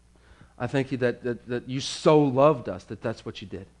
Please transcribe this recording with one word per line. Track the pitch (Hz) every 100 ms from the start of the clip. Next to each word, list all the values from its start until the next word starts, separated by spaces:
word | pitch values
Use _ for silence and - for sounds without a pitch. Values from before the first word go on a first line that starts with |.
| _ _ _ - - -
I | 123
thank | 143 131
you | 127
that, | 123 -
that, | 123 117 -
that | 120 127
you | 135
so | - - 165 151
loved | 147 127 147 139 107
us | 92
that | - 110
that's | 120 110 117
what | -
you | 98
did. | 92 95 _